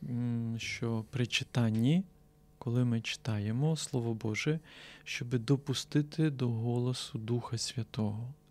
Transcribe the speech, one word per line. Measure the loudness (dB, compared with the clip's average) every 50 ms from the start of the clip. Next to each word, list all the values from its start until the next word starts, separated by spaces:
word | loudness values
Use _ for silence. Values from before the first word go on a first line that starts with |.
| -8
м, | -4 -2 -2 0 0 0 0 -2 -2 -4 -4
що | -4 -6 -6 -4 -2 -2 -2 -2 -4 -4
при | -2 -2 0
читанні, | 0 0 -2 -4 -2 0 2 2 4 4 4 6 6 6 4 2 0 -6 -20 -20 -20 _ _ -20 -20 -18 -10
коли | -4 0 2 2 4
ми | 4 2 0
читаємо | 0 -2 -6 -6 -4 -2 -2 0 0 0 0 2 2 2 2
Слово | 0 -2 -2 -2 -2 0 0 -2
Боже, | -2 -2 -2 -2 0 2 0 0 0 -2 -8 -18 -20 -18 -20 -20 -16 -12
щоби | -10 -8 -6 -4 0 -2 0
допустити | 4 4 4 4 4 0 -2 -2 -2 0 2 0 0 0 0 0 2 2
до | 2 0 0 0
голосу | 0 0 0 0 0 0 0 0 -2 -4 -6 -6 -8 -6
Духа | -2 0 0 0 0 -2 -4 -4
Святого. | -4 -4 -4 -6 -6 -4 -2 -2 -2 0 -2 -4 -6 -8 -10 -14 _ _